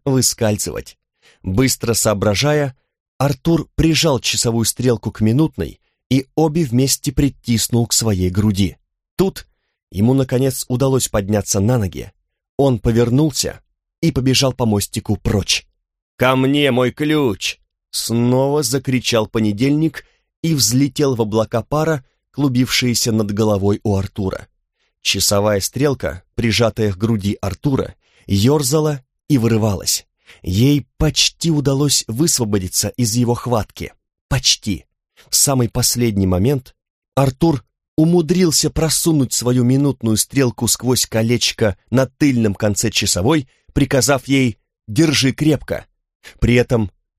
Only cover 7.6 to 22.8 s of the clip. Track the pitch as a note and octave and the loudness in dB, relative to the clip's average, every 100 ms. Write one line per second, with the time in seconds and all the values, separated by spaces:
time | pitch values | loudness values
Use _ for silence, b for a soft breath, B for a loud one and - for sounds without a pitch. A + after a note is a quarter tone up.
7.6 | - A#2 A#2 - A2 F#2+ F#2 F#2 G#2+ G2 | 0 0 0 0 0 0 0 2 0 2
8.6 | F#2 - _ _ _ - F#3+ - - _ | -2 -2 _ _ _ -2 -2 -2 -20 _
9.6 | _ _ _ F#2+ A2+ C3+ C3 B2+ C3+ C3 | _ _ _ 0 2 2 0 0 -2 -4
10.6 | - B2 C3+ C3 - A2 G2 G#2+ - G#2 | -6 -2 0 0 -2 -4 -2 -2 -2 -2
11.6 | G#2 B2 F#2+ B1+ A#1 _ _ _ _ - | 0 0 -2 -8 -14 _ _ _ _ 0
12.6 | C#3 A#2 A#2+ A2+ A#2 B2+ D#3 - - - | 0 2 0 2 2 2 0 -2 -8 -10
13.6 | _ _ _ - E3 C3+ C3 B2+ C3+ - | _ _ _ -4 -2 0 0 2 0 0
14.6 | A#2 G2+ - G#2+ - G2+ - G#2 - - | 0 0 -2 -8 -4 -4 0 -2 -2 -6
15.6 | _ _ _ _ _ - B2+ C3 C3+ C#3+ | _ _ _ _ _ -2 0 2 2 2
16.6 | C#3+ A#2+ B2 - D3+ D3+ C3+ F#2 - - | 2 2 0 -2 -2 0 0 -2 -8 -10
17.6 | _ _ _ - - A#2 A#2+ B2+ C#3 D3 | _ _ _ -10 -4 0 2 2 2 0
18.6 | C3+ C#3 C3 B2+ - A#2 G#2+ A2+ G#2+ G2+ | -2 -4 -2 -2 0 -2 0 -2 -2 0
19.6 | C#3 D3 D#3 - - _ _ - D#3+ C#3+ | 0 2 0 -4 -20 _ _ -8 -2 0
20.6 | A2 B2+ C#3 - C#3 A#2 G#2+ A2 A2 A#2 | 0 2 0 0 0 0 0 0 0 -4
21.6 | - D3 D#3 D3+ _ _ _ - C#3+ B2 | -4 -2 -2 -2 _ _ _ -2 0 2
22.6 | B2+ - | 0 0